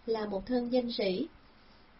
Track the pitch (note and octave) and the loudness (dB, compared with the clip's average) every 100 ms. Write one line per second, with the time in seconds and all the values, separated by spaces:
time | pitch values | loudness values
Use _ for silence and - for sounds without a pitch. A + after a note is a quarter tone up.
0 | - A3 G#3 G3 G3 B3 A#3+ B3+ A#3+ A#3 | -4 -2 -2 -4 0 0 2 0 0 0
1 | G3 F#3 D#4+ - - - - - - | 0 0 -2 -8 -20 -20 -20 -20 -20